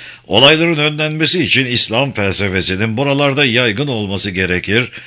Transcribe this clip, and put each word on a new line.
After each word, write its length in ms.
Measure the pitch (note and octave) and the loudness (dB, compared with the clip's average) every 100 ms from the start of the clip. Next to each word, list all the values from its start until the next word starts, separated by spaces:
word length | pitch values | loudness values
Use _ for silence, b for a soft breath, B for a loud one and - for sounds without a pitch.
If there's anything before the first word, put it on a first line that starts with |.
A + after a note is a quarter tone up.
| B B B | B B B
"Olayların 500 | G2 C3+ D#3 E3+ D#3 | 4 6 6 2 0
önlenmesi 680 | D3+ D3+ D#3 D#3 D#3 F3+ | -2 -2 -4 -2 0 0
için 220 | A2+ A#2 B2+ | 0 0 0
İslam 460 | A#2+ - A2 C3+ | -2 0 0 0
felsefesinin 840 | A2 G2+ F2+ G2 F#2 F2 F#2 A2+ A2 | 0 -2 0 -2 -2 -2 -2 -2 -2
buralarda 480 | C#3+ C#3 C#3+ C3+ C#3 | 0 2 0 2 2
yaygın 420 | A#2 B2 G2+ C#3+ | 2 0 0 -2
olması 440 | A#2 G2+ G2 G#2 | -4 -4 -4 -4
gerekir" 600 | F2+ F#2 F2+ F2+ A2 A#2+ B | -2 0 -2 0 0 -2 B